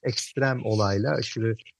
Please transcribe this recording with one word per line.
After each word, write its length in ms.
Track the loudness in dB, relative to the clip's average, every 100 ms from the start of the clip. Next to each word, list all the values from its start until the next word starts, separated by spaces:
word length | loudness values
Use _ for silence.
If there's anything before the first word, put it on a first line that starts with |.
ekstrem 640 | -6 -4 -4 0 0 0
olayla, 460 | 0 2 4 2 2
aşırı 460 | 0 -2 -2 -2 -2 -8